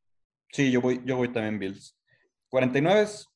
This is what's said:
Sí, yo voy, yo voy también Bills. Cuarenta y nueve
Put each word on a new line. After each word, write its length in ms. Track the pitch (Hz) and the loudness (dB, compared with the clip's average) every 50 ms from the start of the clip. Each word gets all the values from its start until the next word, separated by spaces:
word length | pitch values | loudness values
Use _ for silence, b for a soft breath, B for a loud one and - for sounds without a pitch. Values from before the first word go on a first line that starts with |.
| _ _ _ _ _ _ _ _ _ _ | _ _ _ _ _ _ _ _ _ _
Sí, 200 | - - 139 131 | -4 -2 0 2
yo 120 | 123 123 | 2 2
voy, 180 | 123 127 127 127 123 | 2 2 0 -2 -2
yo 100 | 123 131 | -4 -2
voy 160 | 127 123 120 | -2 -2 -2
también 260 | 123 117 110 107 107 104 | -2 -4 -4 -4 -4 -6
Bills. 380 | 98 95 98 - - - _ _ _ _ _ _ _ _ _ _ _ _ | -6 -8 -10 -12 -18 -20 _ _ _ _ _ _ _ _ _ _ _ _
Cuarenta 300 | - 131 127 127 127 139 | -2 0 0 2 2 2
y 40 | |
nueve 260 | 147 170 196 214 208 202 - - - _ _ | 2 4 4 4 2 0 -4 -12 -20 _ _